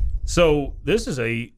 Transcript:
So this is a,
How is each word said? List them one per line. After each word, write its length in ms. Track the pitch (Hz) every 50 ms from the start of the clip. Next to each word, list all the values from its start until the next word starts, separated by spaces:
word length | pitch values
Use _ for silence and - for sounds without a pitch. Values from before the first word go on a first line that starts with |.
| - - - - -
So 520 | - - 170 170 156 151 147 139 127 - - -
this 240 | 131 190 233 -
is 120 | 254 160 123
a, 320 | 113 113 117 117 120 - -